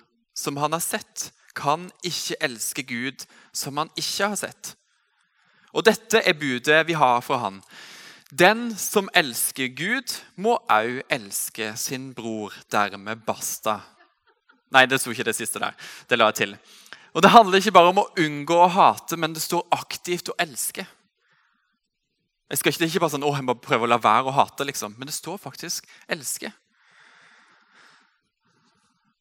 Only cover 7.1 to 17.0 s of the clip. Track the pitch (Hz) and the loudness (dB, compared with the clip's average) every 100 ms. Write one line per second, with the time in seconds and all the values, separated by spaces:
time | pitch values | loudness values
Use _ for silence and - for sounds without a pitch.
7.1 | 120 - 135 107 98 - - - - - | 2 0 -4 -4 -8 -18 -20 -20 -20 -20
8.1 | - - 139 180 220 240 202 - 214 190 | -20 -8 4 4 4 -4 -8 -2 -2 2
9.1 | 233 139 110 - - 131 127 180 262 - | 2 0 -2 -4 -4 -6 -6 -6 -6 -6
10.1 | - - - 214 240 - 107 113 127 - | -12 -14 -6 -2 0 2 2 2 -4 -6
11.1 | 139 101 - - - 107 113 - 131 135 | -6 -6 -8 -8 -8 -8 -6 -8 -8 -12
12.1 | 123 113 110 101 - - 113 101 101 101 | -10 -8 -6 -8 -12 -4 -2 -2 -4 -12
13.1 | 113 110 104 - - 110 104 - _ _ | -10 -8 -8 -8 -6 -4 -4 -8 _ _
14.1 | _ _ _ _ _ _ 135 127 135 127 | _ _ _ _ _ _ 6 6 4 -2
15.1 | 113 117 - 110 104 - - - - - | -6 -4 -4 -6 -6 -6 -8 -18 -12 0
16.1 | 120 107 - 101 101 _ - - - | 4 4 4 -2 -6 _ -20 -20 -20